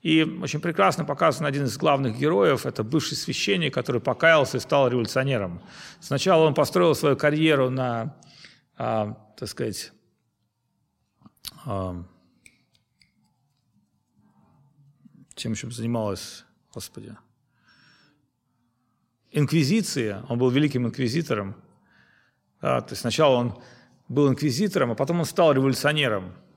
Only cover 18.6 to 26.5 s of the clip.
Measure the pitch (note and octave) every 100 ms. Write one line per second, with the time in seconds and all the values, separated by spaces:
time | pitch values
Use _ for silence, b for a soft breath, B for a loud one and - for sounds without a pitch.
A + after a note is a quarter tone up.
18.6 | _ _ _ _ _ _ _ D3+ C#3 E3
19.6 | C3+ A3 - - A2 G2+ A#2 A#2+ B2+ B2+
20.6 | D3+ B2 A#2+ - B2 C#3+ D#3+ G#2+ G2 G#2
21.6 | _ _ b b b b b b _ _
22.6 | - B2+ A#2 A2 A#2+ A2+ D3+ B2 A#2+ F#2+
23.6 | B B B B _ B2 C#3+ B2+ D3 B2
24.6 | G3+ F#3 B2 A2+ C#3 E3+ D#3+ - E3 C3+
25.6 | C3+ B2 D3 D3+ C3+ G#2 F#2 - _